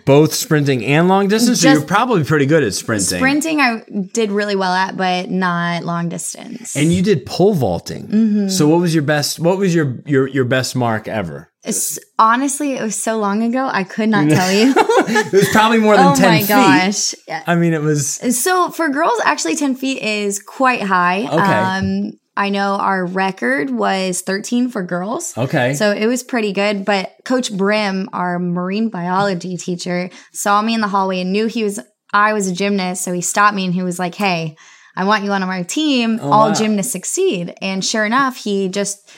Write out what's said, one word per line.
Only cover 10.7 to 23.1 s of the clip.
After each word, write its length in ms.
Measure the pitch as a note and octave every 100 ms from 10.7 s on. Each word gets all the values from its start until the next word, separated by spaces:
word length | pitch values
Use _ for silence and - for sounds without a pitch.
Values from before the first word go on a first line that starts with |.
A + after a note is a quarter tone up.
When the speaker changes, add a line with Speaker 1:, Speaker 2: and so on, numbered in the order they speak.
Speaker 1:
mark 320 | C3 A#2 G#2+ -
ever? 420 | G#2+ F2 C#2+ - _
Speaker 2:
It's, 360 | - G#3 - - - -
honestly, 540 | A3 A#3+ C#4 - D4
it 100 | B3+
was 140 | G#3+ -
so 220 | A#3 A3
long 240 | G3+ G#3
ago, 260 | A#3 B3+ C4+
I 140 | G3
could 240 | F#3 - A3
not 220 | G#3+ D3+
Speaker 1:
<laughs> 0 |
Speaker 2:
tell 200 | D3+ F#3
you. 220 | G3 B3+ C4+
Speaker 1:
It 540 | G#4 A4+ - A3 G3
was 160 | F#3+ -
probably 260 | A3+ A3 A3+
more 180 | G#3+
than 120 | G#3 C#4
Speaker 2:
Oh 80 | -
Speaker 1:
ten 140 | G3
Speaker 2:
my 80 | A3
Speaker 1:
feet. 80 | G3+
Speaker 2:
gosh. 640 | G#3 G3 F#3 F#3 G#3 - - -
Yeah. 140 | D#3+ -
Speaker 1:
I 80 |
mean, 200 | E3+ E3+
it 80 | D#3+
was 300 | D3+ D3 C3 - B3 B3
Speaker 2:
So 300 | F#4 F#4 E4
for 180 | - D#4+
girls, 320 | C4+ F4 A#4 -
actually, 300 | D4 E4 D#4+
ten 180 | C#4+
feet 260 | C4 C4+ C4
is 360 | G#3+ G#3 G3+ G3+
quite 400 | - - C4 B3
high. 460 | G3+ F#3 F3+ F#3+ B3
Speaker 1:
Okay. 100 | A3
Speaker 2:
Um, 760 | G3 F#3+ F#3+ F#3+ G3 G3 G3+ - _
I 140 | - G3+
know 280 | G3 G3 G3
our 280 | - F#3+
record 640 | F3